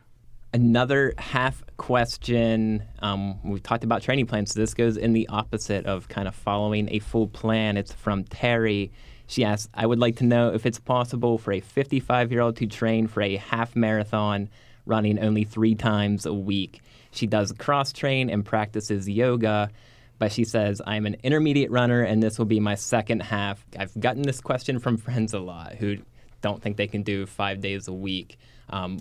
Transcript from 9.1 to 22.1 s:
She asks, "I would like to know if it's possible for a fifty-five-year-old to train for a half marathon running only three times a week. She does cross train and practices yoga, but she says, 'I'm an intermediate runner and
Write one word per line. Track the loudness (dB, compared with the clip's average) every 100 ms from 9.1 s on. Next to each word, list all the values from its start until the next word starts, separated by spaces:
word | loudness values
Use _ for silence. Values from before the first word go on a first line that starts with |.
| -20 -8
She | 0
asks, | 0 0 -4
"I | -2
would | 2 4
like | 2 2
to |
know | 4 4 4
if | 2
it's | -2 -4
possible | -2 0 0 -2 0 0
for | 0
a | -4
fifty-five-year-old | -2 -2 0 0 2 2 2 2 0 0
to | -4
train | -2 2 2 2
for | 2
a | 0 0
half | -2 -2 0 0
marathon | 2 2 0 0 0 0 -4 -10 -20 -12 -2
running | 0 2 2
only | 2 2
three | 0 2 2
times | 2 2 2 2 0
a | -2
week. | -4 -2 -2 -4 -10 -20 -20 -16
She | -6 0
does | 2 0
cross | -2 0 0 0
train | -2 0 0 0
and | 0
practices | 0 0 0 -4 -2 -2 -2
yoga, | 2 2 4 2 2 0 -4 -20 -20 -14 -4
but | -2
she | 0
says, | 0 2 2 0 -2
'I'm | -2 -2
an | -2
intermediate | 0 2 4 2 2
runner | 2 4 4
and | 4